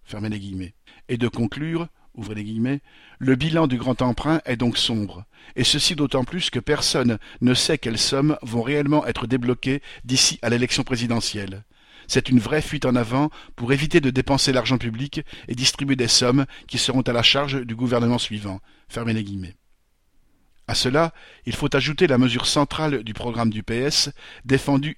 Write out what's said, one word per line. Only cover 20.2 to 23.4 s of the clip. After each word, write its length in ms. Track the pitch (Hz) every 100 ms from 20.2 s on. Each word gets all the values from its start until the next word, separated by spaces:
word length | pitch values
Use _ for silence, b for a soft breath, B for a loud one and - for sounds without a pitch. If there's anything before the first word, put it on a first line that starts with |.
| _ _ _ _ -
À 80 |
cela, 380 | - 127 143 165 B B B -
il 100 | -
faut 180 | 143
ajouter 320 | 143 131 147 180
la 120 | 123
mesure 280 | 127 120 -
centrale 560 | - 143 - 156 135
du 100 | 107
programme 380 | 104 120 117